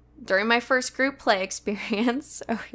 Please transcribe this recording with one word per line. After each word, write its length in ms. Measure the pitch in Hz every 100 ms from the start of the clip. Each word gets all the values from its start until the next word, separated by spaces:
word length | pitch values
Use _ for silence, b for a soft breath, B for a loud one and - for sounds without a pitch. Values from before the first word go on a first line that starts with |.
| _ -
during 240 | 240 190 220
my 120 | 240
first 360 | - 254 254 -
group 240 | 269 269
play 240 | 269 196
experience, 1000 | 190 - - 202 - 208 240 247 - - -
<laughs> 40 |
oh 140 | 226 -